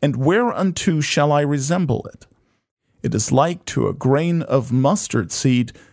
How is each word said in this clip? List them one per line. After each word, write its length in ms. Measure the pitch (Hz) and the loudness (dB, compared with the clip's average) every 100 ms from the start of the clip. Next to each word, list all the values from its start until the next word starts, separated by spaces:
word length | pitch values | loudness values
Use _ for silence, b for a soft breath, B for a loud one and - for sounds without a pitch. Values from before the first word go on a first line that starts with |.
and 140 | 147 127 | -2 0
whereunto 840 | 135 202 240 - 185 165 - 160 | 2 2 2 0 -2 -2 0 0
shall 300 | 147 - 147 | 0 0 2
I 120 | 147 | 2
resemble 640 | 147 147 135 175 160 123 - | 2 0 0 0 0 -2 -4
it? 140 | - - _ _ _ _ _ _ _ | -16 -20 _ _ _ _ _ _ _
It 120 | - | -4
is 180 | 107 - | -2 2
like 320 | 131 160 175 - | 2 2 -2 -6
to 160 | 135 107 | -4 -2
a 60 | |
grain 480 | - 131 139 170 170 | -2 0 2 2 -2
of 300 | - 135 123 | 0 -2 0
mustard 600 | 123 135 202 - 123 90 | 0 2 0 -2 -4 -2
seed, 400 | - 135 123 123 - b | 0 2 2 0 -8 b